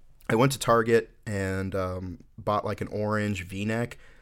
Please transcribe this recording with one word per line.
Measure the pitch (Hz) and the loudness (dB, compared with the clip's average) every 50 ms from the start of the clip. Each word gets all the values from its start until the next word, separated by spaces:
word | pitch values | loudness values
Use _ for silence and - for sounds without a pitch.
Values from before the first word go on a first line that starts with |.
| - - - - - - | -20 -20 -20 -14 -6 0
I | 117 | 2
went | 113 131 139 | 4 4 4
to | 135 - | 2 0
Target | - - 117 117 113 117 117 113 - - - _ - | 2 4 4 4 6 6 6 4 4 2 -8 _ -8
and, | 113 104 98 98 95 95 95 95 95 95 | -6 -4 -2 -2 -2 -2 -2 -4 -2 -2
um, | 98 92 92 92 92 92 92 87 - - - _ | -2 -2 -4 -4 -6 -8 -10 -10 -12 -16 -20 _
bought, | - 95 107 104 107 - | -8 -4 -2 -2 0 0
like, | 107 104 - | -2 -4 -4
an | 107 - | -6 -6
orange | - 104 107 104 107 107 104 104 104 92 92 | -4 -2 -2 0 0 0 0 0 -2 -4 -6
V-neck | 87 95 95 104 107 110 117 120 131 - - - - - - | -8 -6 -6 -4 -2 -2 -2 -2 -4 -8 -12 -20 -20 -20 -20